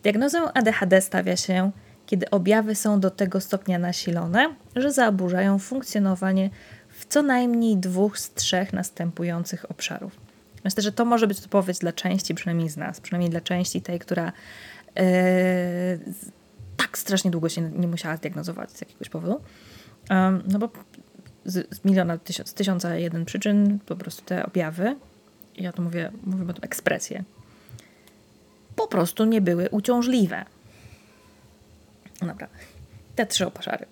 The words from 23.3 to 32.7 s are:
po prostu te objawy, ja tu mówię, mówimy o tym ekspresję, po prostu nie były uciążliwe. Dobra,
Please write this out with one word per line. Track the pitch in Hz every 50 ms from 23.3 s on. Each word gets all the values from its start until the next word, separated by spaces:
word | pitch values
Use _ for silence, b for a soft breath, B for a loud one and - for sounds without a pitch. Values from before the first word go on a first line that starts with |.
| - - 196 208 208 208 208 202 202 202 -
po | - -
prostu | 185 - - - - -
te | - 180 180 -
objawy, | - - 185 170 156 165 170 180 226 277 277 - - _ _ _ _ _ _ - _ _
ja | - 185 180 175
tu | - 175
mówię, | 170 165 175 165 - 208 208 -
mówimy | 196 185 190 185 170
o | 175
tym | - -
ekspresję, | - - - - - - - - - - 190 190 - _ _ B B B B B B B B B B B B B B B B B _ _ _ _ _ _ _ _ _ -
po | - 226
prostu | 220 - 190 170 175 - - 220
nie | 220 226 226
były | 196 175 175 170 180 -
uciążliwe. | - 208 196 - 247 240 240 247 254 247 202 170 - - - - _ _ B B B B B B B B B B B B B B B B B B - _ _ _ - - _ _ _ _ _ - - -
Dobra, | 185 170 - 196 - - B B B B